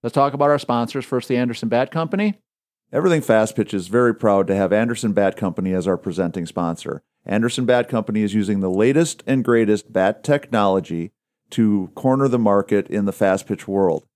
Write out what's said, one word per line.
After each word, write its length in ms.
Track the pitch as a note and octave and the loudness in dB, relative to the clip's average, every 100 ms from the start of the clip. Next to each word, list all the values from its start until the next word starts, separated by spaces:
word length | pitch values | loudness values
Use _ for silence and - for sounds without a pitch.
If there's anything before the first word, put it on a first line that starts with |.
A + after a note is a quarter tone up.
let's 140 | A#2+ - | -2 0
talk 180 | C#3 | 0
about 160 | C#3 C#3+ | 2 2
our 80 | C#3+ | 2
sponsors. 480 | - A#2+ A#2 C#3 B2 | 0 -2 -2 -6 -4
First, 220 | B2+ - | -6 -2
the 100 | B2 | -2
Anderson 320 | B2 A2+ A#2 | -2 -4 -2
Bat 220 | A#2 C3+ | -2 -2
Company. 480 | D#3+ D#3+ G3 G#3 G3+ _ _ _ _ _ | -4 -4 -2 -2 -4 _ _ _ _ _
Everything 300 | C3+ F3+ D#3+ | -2 2 0
Fast 340 | - A2 A2 - | 4 2 2 -2
Pitch 160 | G2+ | -4
is 160 | G2+ F2 | -4 -2
very 280 | A2+ B2 A2+ | 2 2 2
proud 320 | A2 G2 F#2 | 2 2 2
to 80 | G2 | 0
have 180 | F#2+ | 2
Anderson 400 | G#2 A#2 A#2 A2+ | 0 0 -2 -2
Bat 240 | G2+ G2 - | 2 0 0
Company 360 | G2 E2+ F#2 | -6 -4 -2
as 140 | F#2 F2+ | -2 0
our 80 | F2+ | -2
presenting 520 | - E2+ F2 F2+ E2 | -4 -4 -4 -4 -8
sponsor. 560 | - E2+ E2 - - _ _ | -4 -4 -6 -10 -12 _ _
Anderson 420 | - G#2+ A#2 - B2 | -4 -2 -2 -2 0
Bat 220 | B2 A#2 | 0 2
Company 360 | A#2+ G#2+ G#2+ | -4 -2 -2
is 100 | G#2 | 0
using 280 | G#2+ G2 G2+ | 0 0 0
the 100 | F#2+ | 0
latest 500 | F#2 A#2 C#3+ E3 - - | 2 2 4 0 -4 -2
and 160 | C3+ | 0
greatest 500 | A#2 A#2 G#2+ G#2 - | 2 2 4 0 0
bat 300 | F#2 F#2+ - | 0 0 0
technology 880 | - D3 - A2+ G2+ F#2+ E2+ E2+ E2+ _ _ _ _ | -2 -2 0 0 2 0 -2 -8 -8 _ _ _ _
to 400 | - A2 G#2 F#2 | 0 2 0 -4
corner 340 | - C3+ C3 C#3 | -4 0 2 2
the 120 | A#2+ | 2
market 480 | G#2+ G2+ G2 G2+ - | 2 2 2 -2 0
in 180 | G#2 G2+ | -4 -4
the 80 | |
fast 320 | - G2+ F#2+ - | 0 0 0 -4
pitch 220 | G2+ - | -10 -4
world. 400 | G2 F#2+ D2+ _ | 0 0 0 _